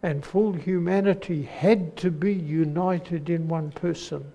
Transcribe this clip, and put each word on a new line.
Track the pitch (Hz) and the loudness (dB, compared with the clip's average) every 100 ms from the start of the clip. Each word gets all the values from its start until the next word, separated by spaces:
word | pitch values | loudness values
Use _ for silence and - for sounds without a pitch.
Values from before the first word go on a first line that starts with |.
and | 175 143 | -2 -4
full | - 185 214 | -2 2 2
humanity | 175 185 185 170 196 202 196 - 160 | 0 0 0 2 2 4 2 0 -4
had | 127 - 170 220 170 - | -4 0 4 4 2 -2
to | 180 | -2
be | 156 185 | 0 0
united | 196 156 156 156 151 185 180 175 170 147 | 0 -2 0 2 2 0 0 -2 -6 -2
in | 170 160 | -2 0
one | 165 151 | -2 -4
person. | - 175 170 - 147 139 | -4 -4 -4 -6 -10 -10